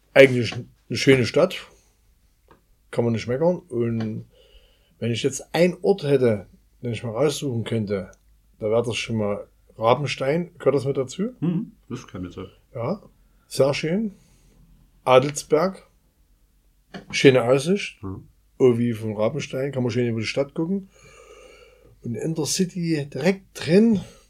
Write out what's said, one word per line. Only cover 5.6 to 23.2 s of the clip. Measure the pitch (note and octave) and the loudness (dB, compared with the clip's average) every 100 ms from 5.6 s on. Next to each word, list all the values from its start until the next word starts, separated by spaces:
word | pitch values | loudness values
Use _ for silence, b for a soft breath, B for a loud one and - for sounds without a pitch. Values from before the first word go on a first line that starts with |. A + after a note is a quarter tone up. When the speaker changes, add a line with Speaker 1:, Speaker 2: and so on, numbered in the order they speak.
| F3+ E3+ | 2 2
Speaker 1:
Ort | F3 G3 | 0 0
hätte, | C#3+ C#3 B2 G#2 - - _ _ | 2 4 4 2 -4 -20 _ _
den | B2 | -8
ich | A2 | -6
mal | B2 | -4
raussuchen | A2 D3+ D3 C#3+ A#2 | 0 0 0 -4 -4
könnte, | G2+ A2+ G2+ G2+ F#2 - _ _ _ - | -2 -2 -2 -4 -6 -16 _ _ _ -6
da | A2 | 0
wäre | A2+ | 0
das | A#2 G#2+ | 0 -4
schon | - A2+ | -4 -2
mal | G#2 G2+ - _ _ - | -2 -4 -8 _ _ 0
Rabenstein. | A2+ B2+ C#3 - C3+ E3 E3+ - | 2 2 0 -2 0 0 -2 -2
Gehört | C3+ | 2
das | C3+ | 2
mit | C3 C#3 | 0 -2
dazu? | C3 - A3 B3 | -4 -4 -6 -4
Speaker 2:
Mhm, | E3+ F3 - - - | -2 -2 -4 -12 -14
das | A#2 | -14
ist | - | -12
Chemnitz. | G2 F2+ F#2 F#2 _ _ | -12 -10 -10 -14 _ _
Speaker 1:
Ja, | A#2+ A#2+ G#3+ - _ _ _ _ | -6 -4 -6 -10 _ _ _ _
sehr | - C3+ | 0 2
schön. | C#3+ D#3 F#3 A3 - _ _ _ _ _ _ _ _ | 0 -2 -2 -2 -8 _ _ _ _ _ _ _ _
Adelsberg. | - B2+ D3 C#3+ - D3+ F#3 F#3+ - _ _ _ _ _ _ _ _ _ _ - - | 6 6 6 -2 0 2 2 -4 -16 _ _ _ _ _ _ _ _ _ _ -20 -8
Schöne | - C#3+ B2+ | 4 6 6
Aussicht. | A#2 C3+ D3+ G3+ - - | 4 2 2 -2 -4 -12
Speaker 2:
Mhm. | G2 G2 - _ _ - | -12 -12 -14 _ _ 4
Speaker 1:
Oh, | C3 A#2 | 4 6
wie | A#2+ | 0
vom | G#2+ A2 G#2 | -2 -4 -2
Rabenstein. | G#2+ D3 - C3 C#3+ | -2 -2 -6 -6 -4
Kann | C3 | -2
man | B2 | -2
schön | A#2 A#2+ | 0 0
über | A2+ | -2
die | G#2+ | -2
Stadt | - C#3+ | -2 -2
gucken. | - E3 G3 F#3+ b b b b b b b b b b - | -2 -2 -4 -6 b b b b b b b b b b -12
Und | A#2+ | -8
in | A2+ D#3 | -6 -4
der | D#3+ C#3+ | -4 -2
City | - F#3 F3+ E3+ D#3 C#3 | -2 -2 -2 -2 -2 -4
direkt | C3+ | -2